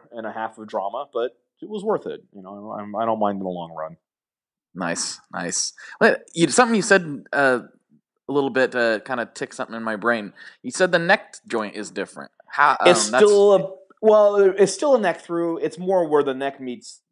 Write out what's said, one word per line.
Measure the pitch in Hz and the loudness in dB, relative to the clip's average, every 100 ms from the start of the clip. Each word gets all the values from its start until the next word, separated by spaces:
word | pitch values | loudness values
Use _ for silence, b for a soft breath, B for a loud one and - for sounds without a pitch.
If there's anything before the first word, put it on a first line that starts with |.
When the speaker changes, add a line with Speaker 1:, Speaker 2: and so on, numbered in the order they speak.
| _ | _
Speaker 1:
and | 117 110 | -12 -10
a | |
half | 110 110 - | -8 -10 -10
of | 110 | -10
drama, | 107 98 117 143 | -8 -6 -8 -8
but | - 120 _ _ - | -6 -6 _ _ -20
it | 185 | -12
was | 214 | -8
worth | 208 185 - | -4 -4 -6
it. | 76 _ | -14 _
You | 101 | -20
know, | 92 101 107 104 | -18 -16 -14 -12
I'm, | 104 104 | -10 -4
I | 113 | -2
don't | 110 | 0
mind | 104 98 | -2 -2
in | |
the | 95 | -6
long | 87 82 | -8 -10
run. | 82 78 82 _ _ _ _ _ _ _ | -12 -14 -14 _ _ _ _ _ _ _
Speaker 2:
Nice, | 87 85 85 - - _ | -8 -6 -6 -8 -12 _
nice. | 87 87 - - - B B | -10 -8 -6 -8 -10 B B
Wait, | 220 - - | 0 0 -6
you, | 165 170 | -2 0
something | - 247 226 | 4 2 2
you | |
said, | - 196 165 135 - | 2 2 2 -12 -6
uh, | 139 139 123 90 _ _ _ _ _ - | 0 2 0 -4 _ _ _ _ _ -6
a | |
little | 139 139 | -2 0
bit, | 120 127 | 0 0
uh, | 123 117 107 | 0 0 0
kinda | - 127 110 | -4 -8 -8
ticked | - 131 - | -10 -12 -10
something | 127 113 | -10 -8
in | |
my | 113 107 | -8 -4
brain. | 113 117 101 - B B | -2 -2 -4 -16 B B
You | 123 | -8
said | - 185 | 0 2
the | 170 | 2
neck | 175 208 - - 208 | 2 0 -2 -20 -8
joint | 117 110 104 | -6 -6 -10
is | 104 | -10
different. | 101 90 - - _ - | -8 -10 -10 -20 _ -8
How, | - 147 | 2 2
um, | 131 - | 4 4
Speaker 1:
It's | 175 208 | 4 2
Speaker 2:
that's | 220 | 4
Speaker 1:
still | 208 202 202 | 6 6 6
a, | 190 - - _ - | 4 2 -10 _ 0
well, | 214 214 208 202 | 4 6 6 6
it's | 196 190 196 | 4 4 2
still | - 294 254 | 2 2 2
a | |
neck | 190 165 | 2 -4
through. | - 170 170 165 | -6 -4 -4 -4
It's | 156 170 | -6 -6
more | 180 190 160 | -2 0 0
where | 147 | 0
the | 135 | 0
neck | 131 139 139 | -2 -6 -8
meets, | 131 117 - - _ | -12 -12 -16 -20 _